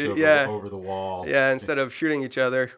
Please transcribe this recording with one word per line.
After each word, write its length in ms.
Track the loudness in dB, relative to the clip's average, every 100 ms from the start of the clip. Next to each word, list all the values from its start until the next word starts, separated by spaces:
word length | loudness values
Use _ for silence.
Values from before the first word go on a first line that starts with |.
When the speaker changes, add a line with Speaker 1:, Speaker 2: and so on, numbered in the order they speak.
Speaker 1:
to, 60 | -2
Speaker 2:
over 80 | 2
Speaker 1:
yeah. 240 | 6 6
Speaker 2:
the, 60 | 4
over 180 | -2 -8
the 60 | -10
wall. 500 | -8 -6 -4 -6 0
Speaker 1:
Yeah, 220 | 2 4
instead 240 | 2 -2 -4
of 140 | -4
shooting 300 | -2 -2 -2
each 160 | -4 -2
other. 320 | 0 0 -4